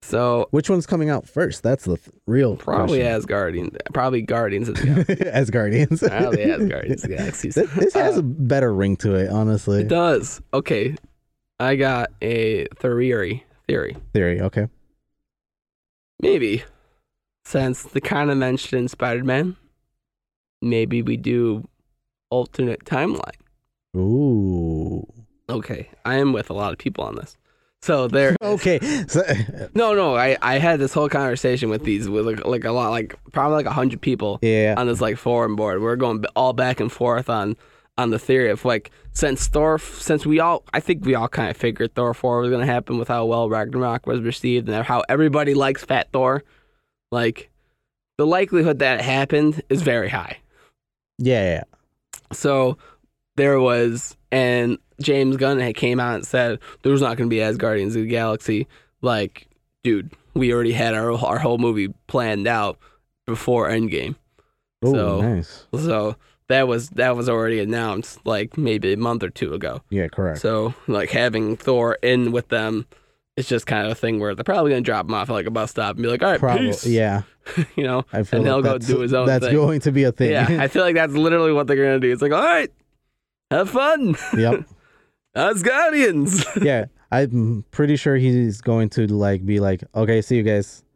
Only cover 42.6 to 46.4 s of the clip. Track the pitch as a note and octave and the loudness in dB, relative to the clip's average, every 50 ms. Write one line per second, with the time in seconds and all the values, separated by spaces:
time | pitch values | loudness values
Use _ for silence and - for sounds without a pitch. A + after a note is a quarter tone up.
42.6 | B2 C3 A#2+ B2 A#2 - - A#2+ A#2 - B2 A#2+ A2+ A2+ A2+ A#2 A#2 A2 A2 A2 | 0 0 0 0 -2 -2 -4 -4 -2 -2 -2 -2 0 0 0 0 0 0 0 -2
43.6 | G#2+ - C3 B2+ B2+ B2 A#2 A#2+ _ - B2 B2 A2+ A#2 B2 - - B2+ B2 B2 | -4 -4 -4 -4 -2 -2 -4 -4 _ -4 -4 -2 -2 -4 -6 -4 -2 0 0 0
44.6 | A2+ A2+ G#2+ A2 A2+ - B2 A#2+ - - C3 C#3+ D#3 D#3 C#3 D3+ D3 C#3+ C#3 C#3 | 0 -2 -4 -4 -2 0 0 -2 0 0 2 2 2 2 2 2 2 2 2 2
45.6 | C3+ C3+ C#3 - - - C3+ B2+ - - - C3+ C3 B2+ C3 C#3 | 2 0 0 -4 -4 -2 -2 -2 -2 -2 0 0 2 2 0 0